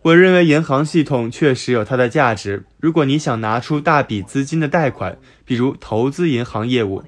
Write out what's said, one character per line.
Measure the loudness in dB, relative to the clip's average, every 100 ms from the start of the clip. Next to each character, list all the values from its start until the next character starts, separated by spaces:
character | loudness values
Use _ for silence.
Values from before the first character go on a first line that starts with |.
我 | 4 6
认 | 6 6
为 | 4
银 | 2
行 | 2 -2 0
系 | 0
统 | 0 -2 -4
确 | 0 0 0
实 | -2
有 | -2
它 | 0 0
的 | 0
价 | 2 0 0
值。 | -6 -8 -10 _
如 | -2
果 | 0
你 | 0 0
想 | -2 -2
拿 | -2 -4
出 | -2 -2
大 | 2 2
笔 | 0 -4
资 | -4 -4 -2
金 | -2
的 | 0
贷 | 0 0
款， | -2 -8 -10 _ _
比 | -6 -2
如 | -2 -4
投 | -6 -2 -2
资 | -2 0
银 | 0 -2
行 | -6 -2
业 | 0
务， | -2 -4